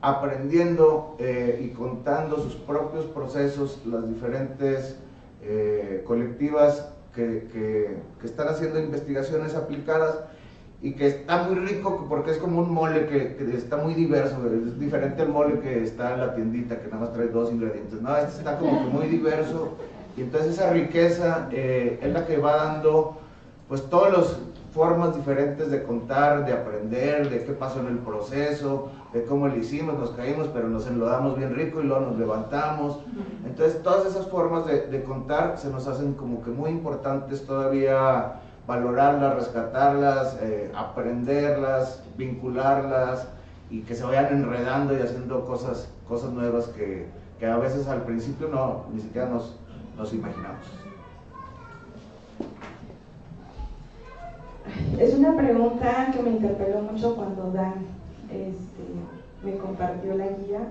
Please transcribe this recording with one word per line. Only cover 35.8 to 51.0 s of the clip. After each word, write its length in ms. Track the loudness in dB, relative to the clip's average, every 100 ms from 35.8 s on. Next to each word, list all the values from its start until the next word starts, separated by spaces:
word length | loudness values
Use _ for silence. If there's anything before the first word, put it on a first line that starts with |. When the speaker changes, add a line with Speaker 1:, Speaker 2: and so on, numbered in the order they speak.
| -4
Speaker 1:
hacen 260 | -2 -2
como 280 | -2 -4 -6
que 100 | -4
muy 180 | -4 -2
importantes 760 | -2 -4 -4 -2 -2 -2 -8 -2
todavía 920 | 0 2 4 4 6 6 4 0 -6 -16 -16 -4
valorarlas, 680 | -2 0 6 6 6 4 2
rescatarlas, 1000 | 0 -2 -2 4 4 6 4 4 0 -2
eh, 280 | -2 -2 -4 -6
aprenderlas, 1300 | -6 -4 -2 -2 2 2 4 2 2 0 0 -6 -14 -8
vincularlas, 1120 | -6 -4 -4 0 4 4 4 2 2 -2 -6 -12 -18 -18 -10
y 100 | -10
que 140 | -6 -6
se 80 |
vayan 240 | 2 4 4
enredando 640 | 4 2 0 0 0 2 2
y 60 |
haciendo 420 | 0 -2 -2 -4 -2
cosas, 420 | -4 -4 -6 -8 -14 -6
cosas 240 | -4 -4
nuevas 360 | -2 0 0 -2
que, 400 | -4 -4 -4 -8 -12 -18 -4
que 80 | 0
a 100 | 2
veces 300 | 2 0 -2
al 160 | -2
principio 440 | -2 -4 -4 -4 -2
no, 360 | 0 0 -2 -6
ni 80 | -8
siquiera 260 | -6 -4 -2
nos, 300 | -2 -4 -12 -16 -16 -16 -8
nos 160 | -6
imaginamos. 540 | -4 -4 -8 -10 -12 -14 -16 -16 -16